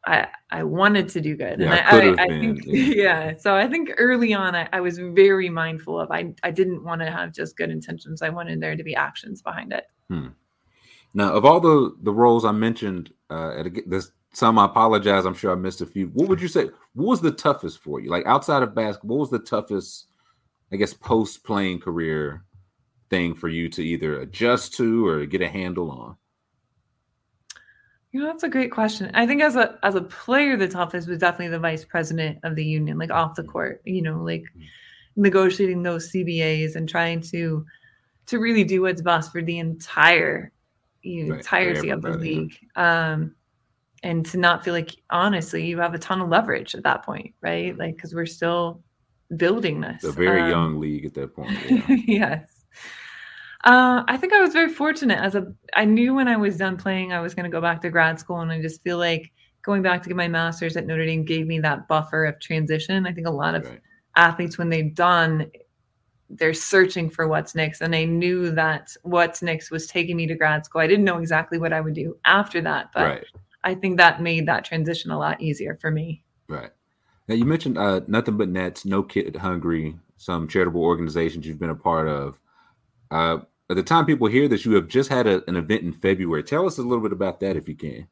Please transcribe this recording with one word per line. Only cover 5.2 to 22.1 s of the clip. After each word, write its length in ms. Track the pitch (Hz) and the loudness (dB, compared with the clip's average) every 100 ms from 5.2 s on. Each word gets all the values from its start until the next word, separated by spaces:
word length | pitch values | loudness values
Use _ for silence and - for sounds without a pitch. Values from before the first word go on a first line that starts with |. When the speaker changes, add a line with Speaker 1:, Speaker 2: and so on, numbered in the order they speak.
| 196 196 180 | 8 8 2
Speaker 1:
mindful 500 | 165 165 160 156 165 | -2 -4 -4 -6 -6
of, 120 | 160 | -4
I, 220 | 160 170 160 | -4 -6 -6
I 80 | 170 | -6
didn't 320 | 165 185 175 | 0 0 0
wanna 280 | 165 165 160 | -6 -6 -6
have 220 | 170 175 | -6 -8
just 240 | 160 160 - | -8 -10 -6
good 120 | 165 | -6
intentions. 520 | 160 156 165 - 160 | -6 -10 -14 -12 -8
I 80 | 160 | -6
wanted 320 | 170 170 160 | -6 -8 -8
there 140 | 160 156 | -6 -8
to 80 | |
be 120 | 160 - | -6 -4
actions 460 | 143 - - 196 | -4 -6 -16 -14
behind 320 | - 175 - | -10 -10 -8
it. 120 | - - _ _ | -10 -10 _ _
Speaker 2:
Hmm. 180 | 87 65 - _ _ _ _ _ _ _ | -8 -8 -18 _ _ _ _ _ _ _
Now, 200 | 101 101 | -2 2
of 120 | 98 131 | 6 8
all 140 | 170 | 8
the, 360 | 170 151 117 - | 8 6 4 -2
the 100 | 107 | -2
roles 320 | 104 120 117 110 | 4 6 6 4
I 60 | |
mentioned, 600 | 107 113 113 104 92 80 _ _ | 2 0 -2 -6 -6 -10 _ _
uh, 240 | 80 82 62 | -8 -6 -6
at 80 | 85 | -8
a, 140 | 87 - | -8 -6
this, 240 | 92 - _ _ | -6 -6 _ _
some 260 | - 117 113 | 2 4 6
I 60 | 98 | 6
apologize, 600 | - 113 107 101 98 92 | 6 4 4 4 2 2
I'm 80 | |
sure 180 | 90 101 | -2 -2
I 40 | 90 | -2
missed 260 | 92 - | -4 -8
a 40 | 87 | -10
few. 220 | 98 90 | -6 -4
What 200 | 107 185 | -2 0
would 120 | 185 | 0
you 60 | 175 | 0
say, 220 | 165 120 - _ | -2 -2 -6 _
what 140 | - 190 | -4 0
was 140 | 254 | 2
the 100 | 160 | 0
toughest 480 | - 151 139 82 - | 0 -2 -2 -6 -12
for 200 | - 69 | -10 -10
you? 100 | 55 | -4
Like, 140 | 87 87 | -4 2
outside 340 | 135 - 143 | 2 2 0
of 140 | 120 107 | 0 -2
basketball, 420 | 107 101 104 123 | -4 -6 -6 -4
what 40 | |
was 80 | 139 | -2
the 80 | 117 - | -4 -4
toughest, 640 | 110 - 101 90 - - _ _ _ _ _ _ | -6 -4 -6 -6 -18 -20 _ _ _ _ _ _
I 40 | 98 | -4
guess, 180 | 101 | -4
post-playing 840 | - - 113 104 - - 104 98 90 | -4 0 0 0 -6 -6 -2 -2 -4
career 640 | 92 85 80 | -6 -6 -4